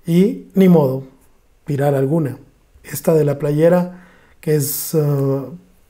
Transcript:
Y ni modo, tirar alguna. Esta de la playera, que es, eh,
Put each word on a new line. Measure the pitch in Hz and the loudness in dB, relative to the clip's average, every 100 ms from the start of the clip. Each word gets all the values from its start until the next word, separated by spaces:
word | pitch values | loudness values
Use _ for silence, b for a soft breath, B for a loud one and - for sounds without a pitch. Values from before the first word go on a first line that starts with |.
Y | - 170 202 - - | -2 2 2 -2 -4
ni | 190 190 | 2 4
modo, | 170 135 131 139 _ _ _ _ _ | 4 4 -2 -10 _ _ _ _ _
tirar | - 139 143 | -8 -2 0
alguna. | 139 135 165 120 117 - _ _ _ | 0 0 0 -2 -6 -16 _ _ _
Esta | - - - | -16 -6 0
de | 160 | 2
la | 143 143 | 0 -2
playera, | 147 147 165 180 180 B B B B _ | -2 2 4 2 0 B B B B _
que | 160 151 | -4 -2
es, | 139 - - | -2 -6 -4
eh, | 160 147 143 139 135 135 175 _ _ | -2 0 0 -2 -4 -6 -16 _ _